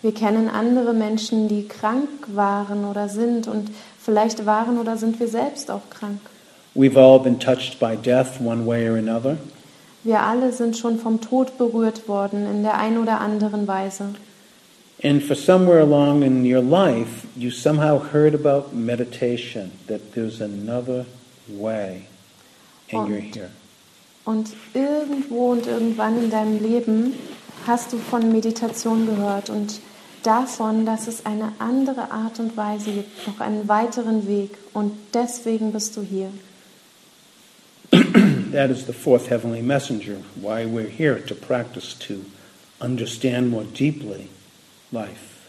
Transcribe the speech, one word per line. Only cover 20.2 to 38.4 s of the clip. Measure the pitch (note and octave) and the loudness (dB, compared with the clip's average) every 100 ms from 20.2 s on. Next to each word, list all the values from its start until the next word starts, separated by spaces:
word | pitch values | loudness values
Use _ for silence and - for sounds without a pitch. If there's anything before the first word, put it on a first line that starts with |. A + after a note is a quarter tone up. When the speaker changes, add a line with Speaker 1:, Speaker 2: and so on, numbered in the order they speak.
| A2+ A2+ | -6 -6
Speaker 2:
another | G#2+ G2+ G#2+ B2 B2 B2+ B2 - - - - | -8 -8 -6 -6 -4 -6 -6 -16 -20 -20 -18
way, | G2+ A2 A2 G2 F#2 F#2+ - _ _ - _ - _ - | -8 -6 -4 -6 -10 -16 -20 _ _ -20 _ -20 _ -8
and | - | -6
Speaker 1:
Und | D3 | -4
Speaker 2:
you're | - - | -6 -8
here. | A2 F2+ - - _ _ _ _ _ | -14 -16 -18 -20 _ _ _ _ _
Speaker 1:
und | - A3 A3 - - | -4 -4 -4 -10 -8
irgendwo | B3 C#4 D4+ C#4+ C#4 C4+ A#3 B3 | -4 0 -2 -2 -4 -4 0 2
und | B3 A#3 | 2 0
irgendwann | A#3 A#3 A3+ G#3+ A#3 | 0 0 0 0 0
in | A3+ | 0
deinem | A3 G#3+ G#3+ | 0 0 0
Leben | G#3+ A#3+ A#3 A3 B3 - - - - - - | 2 0 2 2 0 -4 -12 -18 -20 -12 -2
hast | A#3+ - | -2 -2
du | A#3 | -8
von | - A#3+ A3+ | -4 0 4
Meditation | A3 A3 A3+ A3+ - A3+ A3+ A3 | 4 2 -2 -4 -4 0 0 2
gehört | G#3 G3+ G3 G3+ | 0 0 -2 -4
und | G#3+ G#3 - - - - - | -6 -6 -8 -16 -20 -20 -6
davon, | A#3 A3 B3 - A3 A3 A3 | 2 2 0 -4 -2 0 0
dass | A3 A3 | -2 -6
es | A3+ G#3+ | -8 -6
eine | G#3+ G#3+ G#3+ | -4 -6 -6
andere | A3 C4 C4+ C4 - | -2 0 0 -2 -6
Art | A3 A3 A3+ | -6 -6 -4
und | A3+ A3+ | -6 -4
Weise | G#3 G#3 G#3 | -4 -4 -4
gibt, | G3+ G3+ - - | -6 -8 -10 -12
noch | G3+ | -6
einen | G#3+ G#3+ G#3 | -4 -4 2
weiteren | G#3 A#3 B3 A3+ A3 G3 | 2 2 -2 -2 -2 0
Weg, | G3+ G3+ - - | -2 -4 -10 -12
und | G#3+ G#3 G#3 - | -4 -4 -6 -6
deswegen | A#3 A#3+ - A3+ A3 A3 | -4 -2 -4 -4 -2 -2
bist | G#3+ G#3 G#3+ | -4 -6 -8
du | |
hier. | F#3+ F#3+ F#3+ G3 - - - - _ _ - _ _ _ - - _ _ - | -6 -6 -6 -12 -20 -20 -20 -20 _ _ -20 _ _ _ -20 -20 _ _ 4
Speaker 2:
<clears throat> | F3+ - - G3+ C3+ | 6 8 8 6 4